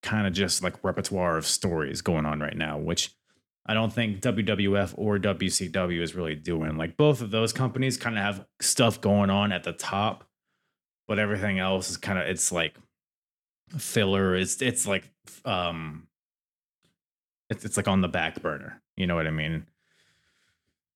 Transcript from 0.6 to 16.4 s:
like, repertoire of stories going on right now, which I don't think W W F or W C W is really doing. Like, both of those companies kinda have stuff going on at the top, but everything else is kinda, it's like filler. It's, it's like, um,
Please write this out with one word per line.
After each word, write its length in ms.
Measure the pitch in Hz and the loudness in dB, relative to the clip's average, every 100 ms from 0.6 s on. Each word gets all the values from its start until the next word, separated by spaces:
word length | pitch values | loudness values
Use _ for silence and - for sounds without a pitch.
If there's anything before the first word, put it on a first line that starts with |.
like, 180 | 92 - | -2 -2
repertoire 540 | 98 95 - 95 87 80 | -4 -2 -2 0 2 2
of 80 | - | 0
stories 560 | - 95 82 69 - | -2 0 -2 -2 -4
going 240 | - 80 76 | 0 0 0
on 140 | 76 | -2
right 160 | 73 78 | -4 -4
now, 220 | 78 73 | -4 -4
which 360 | 76 90 - _ _ _ _ _ - | -2 -2 -2 _ _ _ _ _ -2
I 80 | |
don't 180 | 110 113 | 0 0
think 300 | 120 113 95 | 0 -2 0
W 240 | 127 107 107 | 0 0 0
W 320 | 101 98 101 | 2 4 4
F 160 | 95 - | 2 -2
or 220 | 107 104 | 0 2
W 300 | 101 92 95 | 2 0 0
C 180 | - 90 | 0 -2
W 340 | 95 90 85 | -2 0 0
is 140 | 82 90 | -2 -4
really 200 | 80 76 | -4 -4
doing. 420 | 87 80 78 78 | -2 -2 -2 -2
Like, 180 | 85 - | -4 4
both 260 | 151 127 | 4 4
of 100 | 110 | 0
those 200 | 110 113 | 0 0
companies 460 | - 127 127 131 127 | 0 -2 0 0 0
kinda 240 | 120 107 | -2 0
have 240 | 101 98 - - | -2 -4 -10 -4
stuff 400 | - - 117 - | 0 4 4 4
going 280 | 104 101 98 | 4 4 6
on 220 | 98 104 | 4 2
at 120 | 90 | 0
the 100 | 90 | -4
top, 500 | 82 - 98 107 92 - _ _ _ _ _ _ _ - | -8 -4 0 -2 -4 -14 _ _ _ _ _ _ _ -4
but 120 | 104 | 0
everything 400 | 104 101 104 95 | 0 0 0 0
else 300 | 95 95 87 | 0 0 -2
is 80 | 87 | -6
kinda, 320 | - 92 80 | -2 -2 0
it's 220 | 90 - | 0 0
like 260 | 87 80 - _ _ _ _ _ _ _ _ _ 156 | 0 -2 -4 _ _ _ _ _ _ _ _ _ -10
filler. 560 | - 117 98 98 95 | -2 2 2 4 4
It's, 280 | 92 - - | 2 0 0
it's 260 | 127 123 101 | -2 0 -2
like, 240 | 95 - _ - - | -2 -4 _ -20 -10
um, 640 | 127 110 87 82 78 78 - _ _ _ | -4 -2 -2 -4 -8 -12 -18 _ _ _